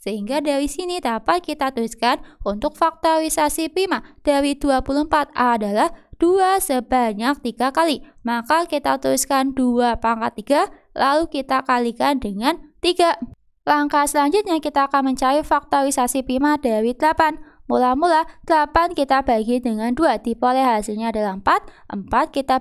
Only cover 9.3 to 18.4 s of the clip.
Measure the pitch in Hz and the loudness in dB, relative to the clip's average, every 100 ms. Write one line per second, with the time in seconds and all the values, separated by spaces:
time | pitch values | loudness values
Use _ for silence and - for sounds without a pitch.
9.3 | 269 269 269 247 240 240 226 226 226 233 | 0 0 0 0 2 0 0 -2 -2 -4
10.3 | - 208 285 392 - _ - 262 302 330 | -6 0 0 0 -6 _ -2 2 2 0
11.3 | 285 262 262 269 247 233 233 254 277 208 | -4 -2 -2 0 0 0 0 0 0 -4
12.3 | 196 254 339 - - 349 349 339 - 247 | -2 -2 -2 -8 -4 -2 2 2 2 -8
13.3 | - _ _ - 294 - 302 294 302 285 | -14 _ _ 0 0 2 0 0 2 2
14.3 | 392 415 320 302 285 277 277 269 254 262 | 2 0 -2 0 0 0 0 0 0 2
15.3 | 294 302 285 - 277 277 277 247 269 262 | 2 2 -2 0 0 2 0 0 -2 -2
16.3 | 254 294 294 262 214 233 247 311 320 311 | 0 2 2 0 0 0 0 0 2 0
17.3 | 320 - _ - 240 247 262 349 311 330 | 0 -14 _ -2 2 2 2 2 2 0
18.3 | - | -8